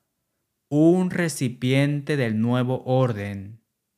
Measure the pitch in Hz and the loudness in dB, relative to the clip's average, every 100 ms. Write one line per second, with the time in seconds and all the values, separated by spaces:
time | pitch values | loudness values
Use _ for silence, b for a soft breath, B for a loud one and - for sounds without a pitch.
0 | _ _ _ _ _ _ - 147 160 180 | _ _ _ _ _ _ -4 4 4 4
1 | 180 180 170 - 131 - 127 135 143 147 | 2 -2 -4 -2 -4 -2 0 2 2 0
2 | 143 147 120 107 117 123 123 127 - 127 | -2 -2 0 0 0 0 -2 -4 0 2
3 | 127 101 101 101 98 113 _ _ _ | 2 -2 -8 -10 -12 -18 _ _ _